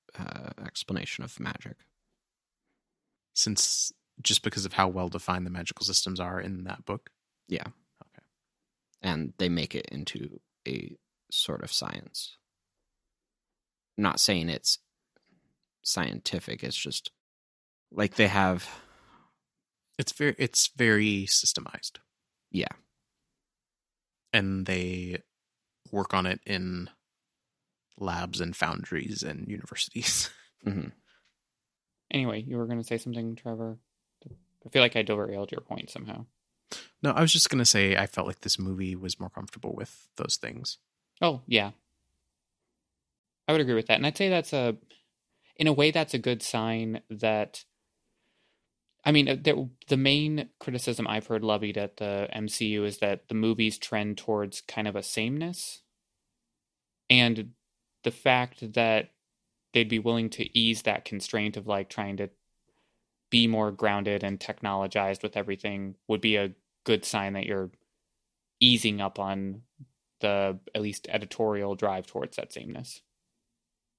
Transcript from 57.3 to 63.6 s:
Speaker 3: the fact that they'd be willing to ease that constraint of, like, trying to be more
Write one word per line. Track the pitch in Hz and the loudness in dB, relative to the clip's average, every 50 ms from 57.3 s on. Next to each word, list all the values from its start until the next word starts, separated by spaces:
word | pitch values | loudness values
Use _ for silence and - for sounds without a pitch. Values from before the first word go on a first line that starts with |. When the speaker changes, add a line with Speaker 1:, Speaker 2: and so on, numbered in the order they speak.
| 117 110 107 117 - _ _ _ _ _ _ _ _ _ - | 4 0 -4 -8 -12 _ _ _ _ _ _ _ _ _ -4
Speaker 3:
the | 120 | -4
fact | 117 - - 139 127 127 123 120 - - 120 110 104 | -2 0 4 4 4 4 2 0 -6 -10 -10 -4 0
that | 123 113 113 110 107 - - _ _ _ _ _ _ _ _ _ _ _ _ - | 2 4 4 4 2 2 -2 _ _ _ _ _ _ _ _ _ _ _ _ 2
they'd | 120 117 107 | 2 2 4
be | 113 110 | 2 0
willing | 104 117 117 117 113 110 | 2 2 2 2 0 -2
to | - - 117 - - 120 | -2 -6 -6 -2 2 2
ease | 113 113 113 110 - | 4 2 2 0 0
that | 113 101 - - | -2 -2 -2 -4
constraint | - 107 98 - - - 110 104 107 101 104 | -8 -10 -8 -6 -4 -2 -2 -2 -2 -4 -6
of, | 98 | -4
like, | 107 104 98 98 - | -2 -2 -2 -2 -4
trying | - - 104 98 98 98 | -6 -8 -6 -6 -6 -6
to | 101 98 _ _ _ _ _ _ _ _ _ _ _ _ _ _ _ _ _ _ _ - | -6 -8 _ _ _ _ _ _ _ _ _ _ _ _ _ _ _ _ _ _ _ 2
be | - 120 117 113 | 4 4 4 4
more | 113 107 | 4 2